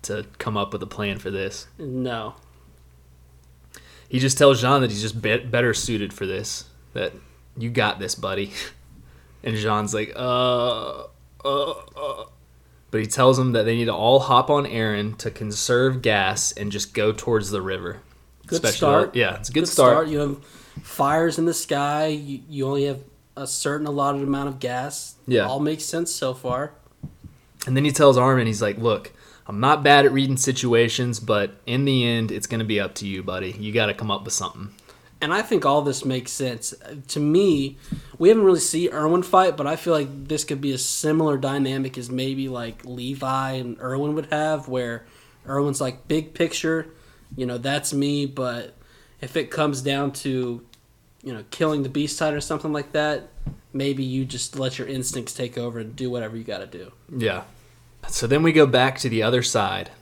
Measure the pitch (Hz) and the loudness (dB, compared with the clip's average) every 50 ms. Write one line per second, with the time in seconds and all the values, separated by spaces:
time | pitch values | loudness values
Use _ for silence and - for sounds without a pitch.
0 | - - 101 104 107 - - _ - 120 107 104 101 101 - 101 - 104 - - | -8 -6 -6 -6 -8 -10 -14 _ -8 -4 -2 -2 -2 -2 -4 -8 -8 -10 -8 -6
1 | 104 101 98 95 - 95 98 95 98 95 - - - - - - 165 139 127 127 | -4 -4 -4 -6 -8 -6 -6 -4 -6 -6 -8 -10 -16 -18 -18 -14 -12 -8 -6 -6
2 | 127 127 120 113 107 110 - - - - - - - - - - - - - - | -4 -4 -6 -6 -8 -10 -14 -16 -20 -20 -20 -20 -20 -20 -20 -20 -20 -20 -20 -20
3 | _ - - - - - - - _ - - _ _ - - - - - - - | _ -20 -20 -20 -20 -20 -20 -20 _ -20 -20 _ _ -20 -20 -20 -20 -20 -20 -20
4 | - - - 127 131 135 131 - 151 139 135 117 120 123 139 139 131 117 104 101 | -14 -4 -2 0 2 2 4 8 8 8 8 8 4 2 4 4 2 0 -2 -4
5 | 107 110 101 117 110 110 110 120 - 123 113 120 123 120 - - - - 117 104 | -6 -6 -6 -4 0 0 0 0 0 -2 0 2 2 2 0 0 -2 -2 -2 -2
6 | 101 90 - - 98 95 92 95 101 - - - - - _ - - _ - - | -2 -4 -6 -8 -6 -6 -6 -6 -6 -8 -10 -10 -12 -16 _ -20 -20 _ -8 -6
7 | 92 - - - - - - _ _ _ _ - 117 117 120 120 110 104 104 90 | -6 -6 -6 -10 -20 -20 -20 _ _ _ _ -8 -8 -2 0 2 2 2 0 -2
8 | 98 90 - - - 98 98 101 101 98 - - - - - - - - - - | -6 -6 -6 -4 -4 -4 -2 -2 -4 -6 -8 -12 -12 -12 -14 -20 -20 -20 -20 -20
9 | - - - - - - - - - - 113 110 104 110 107 104 104 101 107 107 | -20 -20 -20 -20 -20 -20 -20 -10 -6 -4 -4 -2 0 0 0 0 -2 -2 -2 -4
10 | 110 - - - 127 127 123 123 127 123 123 123 120 123 117 113 113 - 65 - | -4 -4 -6 -6 -2 0 0 2 2 2 2 2 2 0 -2 -2 -6 -8 -10 -10
11 | - - _ _ - - _ - - 135 139 143 143 131 - 92 - - - - | -14 -16 _ _ -20 -20 _ -6 -4 -2 0 0 0 -2 -4 -10 -12 -18 -12 -10
12 | 147 139 - - - - - _ _ _ _ _ _ _ _ _ _ _ - 110 | -8 -8 -8 -10 -14 -18 -20 _ _ _ _ _ _ _ _ _ _ _ -4 -4
13 | 110 107 - - 127 127 131 127 131 127 117 113 107 113 117 117 117 113 98 82 | -4 -2 2 6 6 6 6 6 4 2 2 2 2 2 2 0 0 -2 -2 2
14 | 104 117 131 135 131 135 139 120 - - 147 147 139 - - 117 110 110 107 104 | 4 6 6 6 6 6 4 4 6 4 2 2 2 0 -2 -2 0 0 0 -2
15 | 104 107 110 - - 113 - - 110 104 107 110 - - 123 120 127 135 131 127 | -2 -4 -6 -6 -8 -8 -6 -6 -8 -6 -6 -4 0 2 2 4 4 4 2 2
16 | 120 117 107 101 95 92 98 - - - - - 104 104 101 101 - - - 113 | 2 2 4 4 2 2 0 0 -2 -4 -4 -4 -8 -6 -4 -6 -8 -6 -2 0
17 | 104 107 107 110 - - 117 110 101 98 104 101 92 95 95 90 87 87 92 101 | 2 2 0 0 -2 0 0 0 0 0 -4 -4 -4 -4 -6 -6 -6 -10 -12 -12
18 | - _ _ _ _ _ _ _ _ - - 165 - - - - - 147 143 160 | -16 _ _ _ _ _ _ _ _ -6 -4 -2 0 0 0 2 2 4 4 4
19 | 185 - - 123 113 95 92 98 107 - 123 151 175 170 - - 135 127 120 151 | 4 2 2 0 0 0 0 -4 -8 -2 0 0 0 2 4 6 8 8 8 6
20 | 160 151 151 147 147 143 139 - - - - - - - - - - - - - | 4 0 0 -2 -2 -2 -4 -6 -12 -20 -20 -20 -20 -18 -18 -18 -16 -14 -2 0
21 | 147 139 151 160 165 170 156 170 165 170 160 160 - - 156 143 143 143 147 151 | 2 2 4 4 2 2 2 2 0 0 0 -2 -4 -2 -2 0 0 0 0 0
22 | 156 156 156 151 143 139 139 131 - 156 156 139 135 131 139 139 139 143 135 131 | 0 -2 -2 -4 -6 -10 -12 -12 -12 -12 -6 -4 -2 0 0 0 0 0 -2 -6
23 | 135 - - _ _ _ _ - 139 135 - - - 143 143 147 151 147 143 143 | -10 -20 -20 _ _ _ _ -12 -8 -6 -6 -4 -2 -2 -2 -2 -4 -4 -2 0
24 | 139 139 143 139 139 139 139 139 139 143 135 131 131 123 123 123 131 147 151 - | 0 0 0 0 -2 -2 -2 -2 -2 -6 -6 -6 -6 -4 -4 -4 -6 -6 -8 -10
25 | - - - _ _ - 127 113 98 92 131 143 147 151 156 156 - - - 165 | -12 -14 -18 _ _ 0 2 2 2 2 0 -2 -2 -2 -2 -4 -6 -6 -4 -4
26 | 170 170 - - - 131 127 131 - 127 123 127 143 151 - - _ _ _ _ | -4 -4 -4 -4 -4 -4 -4 -4 -4 -4 -4 -4 -4 -6 -10 -18 _ _ _ _
27 | - - - _ - - - _ _ _ _ - - 127 127 135 143 147 139 - | -18 -18 -18 _ -20 -20 -20 _ _ _ _ -12 -4 -2 0 2 2 2 4 8
28 | 151 143 131 123 123 131 135 127 117 113 107 101 113 104 101 107 113 117 107 98 | 8 8 8 8 6 6 4 4 4 2 0 0 0 -2 -2 0 2 2 2 0
29 | - - - - - - - - _ - 104 101 117 139 151 147 139 147 143 143 | -2 -10 -20 -20 -20 -20 -20 -20 _ -10 -4 0 4 4 4 4 6 8 8 10
30 | 143 139 - 135 139 135 135 131 - 139 131 131 - 123 117 117 120 117 - - | 8 8 6 4 2 2 0 0 0 0 0 0 2 4 6 6 6 4 2 -2
31 | 127 123 117 107 113 110 110 104 101 - - - _ - 117 131 139 139 135 131 | -2 -2 -2 -6 0 0 2 2 2 -2 -6 -12 _ -2 0 2 2 4 2 2
32 | 120 120 117 117 113 107 104 101 - - 120 113 113 107 107 101 98 92 - - | 2 2 2 0 0 -2 -4 -6 -6 -4 -4 -4 -2 0 0 0 0 -2 -6 -8
33 | 104 98 98 95 90 95 92 92 95 92 87 107 107 107 104 113 110 104 98 - | -8 -6 -6 -6 -6 -6 -6 -4 -6 -6 -8 -8 -8 -2 0 2 2 2 0 -4
34 | 117 107 98 98 - 110 - - 95 90 - - 98 101 - - _ - - - | -4 -4 -4 -4 -4 -6 -6 -4 -6 -6 -10 -10 -16 -16 -16 -20 _ -20 -20 -20
35 | _ _ - _ 151 147 175 202 226 - 240 175 - 143 139 151 143 143 131 - | _ _ -10 _ -4 0 0 0 0 2 0 2 4 4 4 4 2 0 -2 -2
36 | - 135 131 127 123 - - - 139 127 120 110 - - - - - - - 147 | -2 -2 -2 -2 -4 -8 -8 -6 -4 -4 -6 -6 -10 -10 -12 -12 -18 -18 -16 -16
37 | 131 - - 151 147 147 156 180 202 196 165 143 139 135 135 - - - - - | -12 -8 -4 0 0 4 4 6 6 6 4 2 0 -4 -6 -12 -12 -10 -10 -10
38 | - - - - 165 185 226 226 208 190 180 160 - - - 160 175 151 - 151 | -10 -18 -4 6 8 8 8 8 8 6 6 6 2 0 -2 0 -2 -2 -2 0
39 | 151 156 170 180 180 - - 185 190 180 151 151 143 143 160 156 - 175 165 151 | 2 2 2 2 2 4 6 6 6 6 2 0 -2 -2 -2 -2 0 0 2 2
40 | 143 135 139 143 135 - 156 147 - - 151 139 139 143 135 127 - - - - | 0 -2 -8 -12 -6 -4 -4 -4 -2 -4 -4 -4 -2 -2 -2 -2 -4 -4 -4 -2
41 | - 151 151 160 160 151 143 135 131 135 135 143 139 131 135 135 135 131 131 127 | 0 2 2 4 4 2 2 2 0 -2 0 0 0 0 0 -2 -4 -4 -6 -10
42 | 123 117 127 127 131 135 135 135 135 131 127 120 117 117 113 - - 127 123 120 | -10 -6 -4 -4 -4 -4 -4 -4 -4 -6 -6 -6 -8 -8 -10 -14 -14 -14 -12 -8
43 | 120 127 139 135 135 131 131 131 131 131 131 131 127 120 117 - - 127 131 135 | -8 -8 -6 -4 -4 -2 -2 0 -2 -2 -4 -6 -6 -8 -10 -8 -8 -6 -4 -2
44 | 143 147 151 156 147 151 151 151 151 156 156 147 139 - 127 127 123 120 117 117 | -2 -2 -2 -4 -4 -2 -2 -2 0 0 -2 -2 -4 -4 -4 -4 -4 -4 -6 -10
45 | - - _ - - - _ _ _ - 135 143 143 143 135 - 143 131 127 - | -12 -18 _ -20 -20 -20 _ _ _ -4 -2 0 0 0 0 -2 -4 -4 -6 -8
46 | - - 151 160 156 156 - - 165 160 - - - 160 160 160 156 160 - - | -6 -4 -2 -2 -2 -6 -2 -2 -2 -2 -2 -4 -2 0 -2 -2 -4 -8 -16 -20
47 | - - - - - _ - 135 127 123 123 120 120 135 139 147 143 - 147 139 | -20 -20 -20 -20 -20 _ -8 -6 -6 -6 -6 -6 -4 -2 -4 -2 -4 -4 -2 -2
48 | 139 143 147 143 143 139 135 135 131 123 120 120 113 76 - - - _ - - | 0 0 0 -2 -2 -4 -4 -4 -4 -4 -4 -6 -10 -14 -18 -20 -20 _ -20 -20
49 | - _ _ _ - 127 - 160 139 - - - 151 147 143 131 131 143 139 139 | -20 _ _ _ -14 -6 -4 -4 -4 -4 -2 -2 0 0 0 -2 -2 -2 -2 -2
50 | 143 139 139 - - 143 131 127 127 123 120 120 - _ - _ _ _ _ _ | -2 -4 -4 -6 -6 -4 -2 -2 -2 -4 -6 -10 -12 _ -20 _ _ _ _ _
51 | _ _ _ _ - 131 123 110 101 - - - 165 156 151 147 139 131 - 143 | _ _ _ _ -14 -12 -12 -12 -12 -14 -4 -2 0 0 0 0 -2 -2 -2 -2
52 | 147 143 - - 165 151 147 147 143 - 156 - - 151 147 147 139 - - 151 | -2 -2 -2 -2 -2 -2 -2 -2 -4 -4 -6 -6 -4 -4 -4 -4 -6 -4 -2 -2
53 | 151 151 151 135 - - - - - - - - _ _ - 139 135 143 139 131 | 0 0 -2 -4 -6 -12 -14 -10 -10 -10 -10 -12 _ _ -6 -4 -2 -2 -2 -2
54 | 135 127 127 131 135 127 127 123 - - - 139 131 131 127 - 123 - 139 131 | -4 -2 -2 -4 -4 -4 -6 -8 -8 -8 -6 -4 -4 -4 -4 -6 -8 -8 -6 -6
55 | 127 - - 135 117 - - - 127 120 - 127 120 120 113 117 110 110 117 - | -6 -6 -6 -6 -8 -8 -8 -8 -8 -6 -6 -6 -8 -6 -6 -8 -10 -10 -8 -6
56 | 131 123 123 123 113 107 113 113 113 113 104 92 98 - - 90 90 - - _ | -6 -4 -4 -4 -6 -8 -8 -10 -10 -8 -10 -10 -10 -14 -16 -18 -18 -18 -20 _
57 | _ - 160 127 113 107 92 90 - - - - - - _ _ _ _ - _ | _ -12 -6 -2 0 0 -2 -2 -6 -12 -20 -20 -20 -20 _ _ _ _ -20 _
58 | - - - - - 113 135 151 160 165 156 156 147 135 131 127 127 131 131 - | -10 -6 -4 -4 0 2 2 4 4 6 8 8 6 6 6 4 4 2 0 -2
59 | - 131 113 113 107 113 123 123 120 - - 120 101 95 95 95 95 - - - | -4 -2 0 0 2 2 2 2 2 2 0 0 0 0 -2 -4 -8 -10 -14 -20